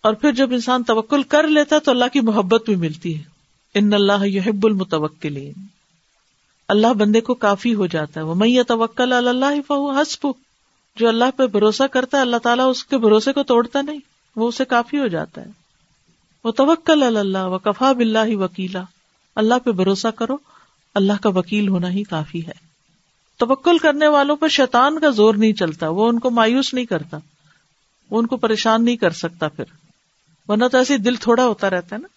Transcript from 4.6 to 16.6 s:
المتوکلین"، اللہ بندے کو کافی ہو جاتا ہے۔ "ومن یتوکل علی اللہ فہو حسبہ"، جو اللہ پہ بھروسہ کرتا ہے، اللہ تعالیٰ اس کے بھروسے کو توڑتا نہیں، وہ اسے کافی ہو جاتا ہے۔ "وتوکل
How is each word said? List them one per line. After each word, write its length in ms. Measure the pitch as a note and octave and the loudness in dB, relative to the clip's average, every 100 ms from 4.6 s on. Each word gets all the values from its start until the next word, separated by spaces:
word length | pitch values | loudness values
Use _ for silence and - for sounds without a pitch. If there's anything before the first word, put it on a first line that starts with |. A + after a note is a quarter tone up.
| A3 | 0
المتوکلین"، 880 | G3+ F#3 D#3+ D3+ - D3+ C#3+ C#3+ C#3+ G3 _ _ _ _ _ _ _ _ _ - | 0 -2 -4 -4 -6 -10 -8 -12 -18 -20 _ _ _ _ _ _ _ _ _ -2
اللہ 200 | G#3 A3+ | 2 2
بندے 340 | A3 G#3 A3 | 2 2 0
کو 120 | A3+ | 0
کافی 420 | B3 G#3+ G3 A#3 G#3+ | -2 0 0 -2 -2
ہو 100 | F3+ | -2
جاتا 340 | E3 D3+ D#3+ | -4 -6 -8
ہے۔ 60 | D#3+ | -6
"ومن 220 | F3 A3 | 0 2
یتوکل 640 | B3 B3 A#3 A3+ A3+ B3+ | 2 0 -2 -2 -2 0
علی 140 | B3 B3 | 0 0
اللہ 400 | B3+ C#4 D4 C#4 | 0 -2 -2 -4
فہو 240 | C#4+ C#4+ | -4 -2
حسبہ"، 400 | C4+ D4+ - C#4+ B3+ _ _ _ _ _ - | -2 -4 -4 -6 -6 _ _ _ _ _ -2
جو 120 | A#3 | 0
اللہ 180 | A3+ B3 C4 | 2 0 0
پہ 120 | C4 | 0
بھروسہ 360 | G3+ G#3+ G#3+ | 2 0 2
کرتا 340 | C4+ C4 B3+ C#4 | -2 0 -2 -2
ہے، 40 | |
اللہ 160 | B3 A#3 | 0 0
تعالیٰ 320 | A#3 A#3+ C4 | 0 0 0
اس 140 | B3+ | -2
کے 140 | - C#4 | -2 0
بھروسے 360 | A3 G#3+ A#3+ | 4 4 2
کو 100 | C#4 | -2
توڑتا 380 | C#4 A#3 A#3 C#4 | 0 0 2 -4
نہیں، 180 | C#4+ D4+ _ _ _ A3 | -4 -10 _ _ _ -6
وہ 120 | A#3 | -4
اسے 180 | A#3 C4 | -4 -2
کافی 340 | A#3+ A#3+ D4 | -2 -2 -4
ہو 80 | B3+ | -2
جاتا 340 | E3 D#3 - | -4 -8 -14
ہے۔ 60 | - - _ _ _ _ _ _ _ _ | -20 -20 _ _ _ _ _ _ _ _
"وتوکل 600 | A3+ A3+ | -6 0